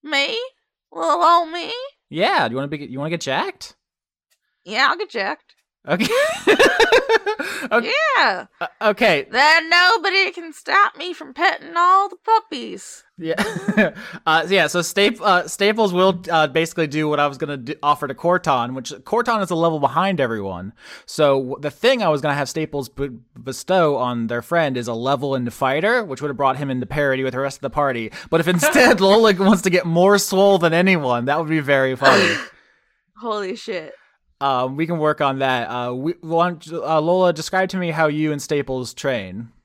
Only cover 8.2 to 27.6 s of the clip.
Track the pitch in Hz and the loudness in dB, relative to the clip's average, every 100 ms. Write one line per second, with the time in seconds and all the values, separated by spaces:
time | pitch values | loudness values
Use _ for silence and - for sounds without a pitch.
8.2 | 269 185 - _ 175 _ 220 202 226 151 | 0 -2 -10 _ -12 _ -2 2 2 2
9.2 | - 220 294 330 320 349 359 453 359 381 | 0 2 4 4 4 2 4 2 0 0
10.2 | 381 349 330 294 - 392 403 262 349 339 | 0 -4 -16 -16 -2 2 2 0 -12 -12
11.2 | 294 262 370 - 285 339 349 381 403 370 | -14 -2 -2 -2 -6 0 4 4 2 -6
12.2 | - 440 440 285 226 190 - - _ - | 0 0 0 -12 -10 -14 -16 -20 _ -12
13.2 | 160 160 302 427 - 202 185 - - - | -6 -2 -2 -4 -2 2 0 0 -16 -6
14.2 | - 160 160 190 151 175 165 - 202 233 | 2 2 2 2 2 0 -2 0 0 2
15.2 | 208 180 170 - 202 220 214 180 190 180 | 2 2 0 -2 0 2 0 4 2 2
16.2 | 165 165 151 143 165 - 156 147 156 147 | -2 0 2 0 -2 -2 -4 -2 -2 0
17.2 | 147 135 147 143 120 151 147 147 139 131 | 0 -2 -8 -8 -10 -4 -2 0 -2 -4
18.2 | 170 180 175 131 120 131 123 - - 220 | 0 0 0 0 -2 -6 -12 -16 -4 -2
19.2 | 233 214 190 170 165 156 139 156 196 175 | 0 -2 -2 0 0 2 0 0 0 0
20.2 | 127 113 98 87 95 - - - - - | -2 -2 -6 -8 -12 -16 -20 -20 -14 0
21.2 | 147 135 127 135 147 - 240 262 190 151 | 2 2 0 -8 -8 -2 0 2 2 2
22.2 | 147 143 135 165 156 143 127 - 139 120 | 0 -2 -2 -4 -6 -6 -10 -8 -10 -10
23.2 | _ - 123 127 - 185 160 139 123 120 | _ -16 -12 -12 0 2 4 2 -2 -2
24.2 | 113 120 - 170 151 127 117 113 127 139 | -4 -4 -2 0 0 -2 -4 -4 -2 -2
25.2 | 139 135 120 - 135 139 196 247 202 127 | -2 -2 -4 -2 -2 0 0 0 -2 -8
26.2 | 147 120 135 135 143 127 - 147 143 131 | -8 -2 0 0 -4 -4 -4 -2 0 0
27.2 | 131 127 139 - | -2 -4 -6 -6